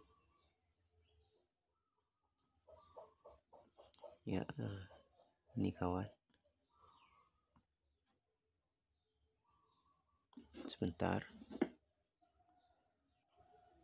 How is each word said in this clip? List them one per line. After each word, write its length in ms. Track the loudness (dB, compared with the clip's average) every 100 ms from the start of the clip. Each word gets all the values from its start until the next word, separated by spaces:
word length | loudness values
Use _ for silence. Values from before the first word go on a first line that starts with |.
| -6 -20 _ _ _ _ _ _ _ _ -20 -20 _ _ _ _ _ _ _ _ _ _ _ _ _ _ -20 -20 -16 -14 -14 -14 -18 -18 _ -20 -20 -20 -20 -14 -14 -8
Ya, 240 | 0 2 2 -2
nah, 320 | -2 -2 -8 -14 -20 -20 -20 _ -4 2
ini 160 | 4 4
kawan. 320 | 4 4 0 -6 _ _ _ _ _ -20 -20 -20 -20 -20 -20 _ _ -20 _ _ _ _ _ _ _ _ _ _ _ _ _ _ _ _ _ _ _ _ _ _ _ _ _ _ _ -14 -12 -8 -6
Sebentar. 560 | 2 2 4 4 4 2 -10 -4 0 0 -2 _ _ _ _ _ _ -20 -20 -20 _ _ _ _ _ _ -20 -20 -20 -20 -20